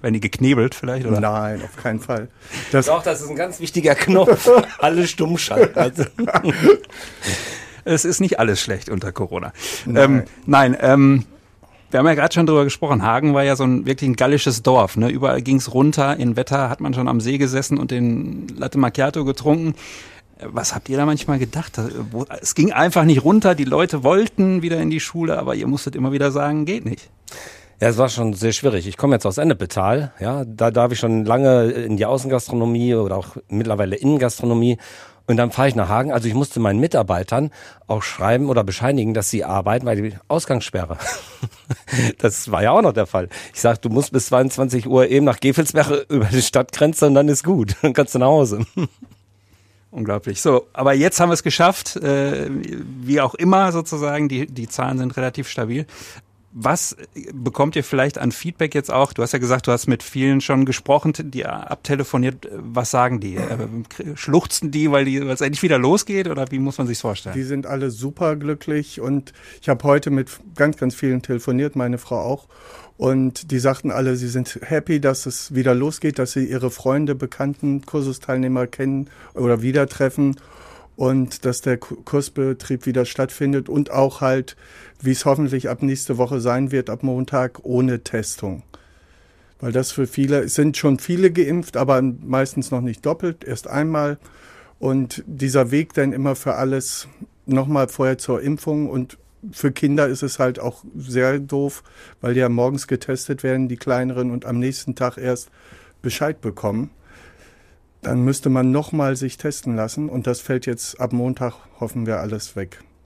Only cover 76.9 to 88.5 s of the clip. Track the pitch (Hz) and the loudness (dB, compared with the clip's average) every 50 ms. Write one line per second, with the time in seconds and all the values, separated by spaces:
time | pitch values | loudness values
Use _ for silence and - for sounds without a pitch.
76.9 | 131 143 151 143 139 131 135 127 - - 139 139 143 - - 143 139 139 139 - | 0 2 0 0 -2 -4 -6 -8 -6 -6 -4 -4 -4 -4 -2 -2 -2 -4 -4 -6
77.9 | - 156 139 135 131 131 - - 131 131 131 127 127 127 127 120 - - 135 135 | -4 -4 -4 -4 -6 -6 -6 -4 -2 -2 0 0 0 0 -2 -4 -4 -4 -4 -2
78.9 | 135 135 139 - - - - - - - 127 120 120 113 113 127 131 151 139 - | -2 -2 -4 -8 -12 -20 -20 -14 -6 -2 0 2 2 2 0 0 0 0 0 0
79.9 | - - 139 131 - - 143 139 135 135 - - - - - - - - - - | 0 -2 -2 -2 0 0 0 0 0 -2 -8 -18 -20 -20 -20 -20 -20 -20 -20 -20
80.9 | _ - 131 127 131 135 127 120 - - - 127 120 - - 139 127 120 - - | _ -2 0 2 2 2 0 -2 -4 -4 -4 -4 -4 -2 -2 -2 -2 -2 -4 -10
81.9 | 120 113 - - - 143 143 - - - 135 135 131 131 - - 135 123 - 139 | -16 -16 -8 -4 -2 -2 -2 -2 -4 -4 -2 -2 -4 -4 -6 -6 -6 -4 -4 -2
82.9 | 127 131 123 - - - 135 127 - - 147 139 139 139 131 - - 147 147 - | -2 0 -2 -2 -2 -4 -4 -4 -4 -2 -2 0 0 0 -2 -2 -2 -2 -2 0
83.9 | - 135 135 135 131 - 139 131 131 135 127 - - - - - - - - - | 2 2 2 2 0 0 0 0 0 0 -2 -6 -12 -20 -20 -20 -20 -20 -20 -20
84.9 | - _ - 131 131 - - 147 139 143 151 135 135 131 123 139 127 123 - 135 | -18 _ -2 -2 -2 0 0 0 2 2 0 0 -2 -2 -4 -4 -4 -2 -2 -2
85.9 | 135 135 - - 135 117 127 123 139 131 113 123 120 127 135 131 135 131 123 - | -2 -2 -4 -4 -2 -2 -2 -2 -2 -2 0 0 0 0 0 -2 -2 -2 -4 -4
86.9 | 110 117 - 135 127 127 131 - - 135 127 127 - - - - 127 123 127 131 | -6 -4 -4 -2 -2 -2 -4 -2 -2 -2 -2 -2 -4 -10 -6 -2 0 2 2 2
87.9 | 123 117 - - - 113 104 - - - - 98 | 0 -2 -4 -6 -6 -6 -6 -6 -8 -8 -8 -8